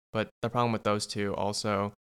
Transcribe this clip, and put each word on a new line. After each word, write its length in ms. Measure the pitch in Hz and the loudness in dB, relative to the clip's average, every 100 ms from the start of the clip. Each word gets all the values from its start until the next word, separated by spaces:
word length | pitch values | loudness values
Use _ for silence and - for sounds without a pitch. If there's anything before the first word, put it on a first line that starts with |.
| _ | _
But 180 | 110 104 - | -4 -4 -4
the 80 | 117 | -4
problem 240 | 123 120 | 0 2
with 100 | 113 | 2
those 240 | 107 104 - | 2 0 0
two 260 | 107 101 - | -2 -2 0
also 580 | 98 104 110 101 101 - _ | -2 0 0 0 0 -4 _